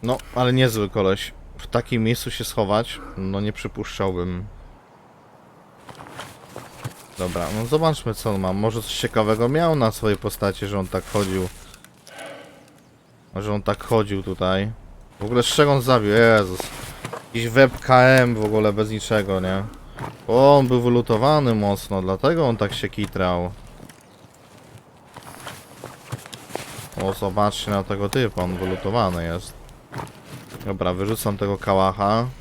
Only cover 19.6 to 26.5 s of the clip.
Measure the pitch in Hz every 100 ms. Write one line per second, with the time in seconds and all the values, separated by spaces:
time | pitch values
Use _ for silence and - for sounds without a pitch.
19.6 | 104 - - - - - - 117 139 143
20.6 | 127 123 120 120 117 110 131 151 135 110
21.6 | 104 101 - 98 92 95 135 165 143 113
22.6 | 101 - 123 - 101 98 92 90 87 -
23.6 | - - - - - - - - - -
24.6 | - - - - - - - - - -
25.6 | - - - - - - - - -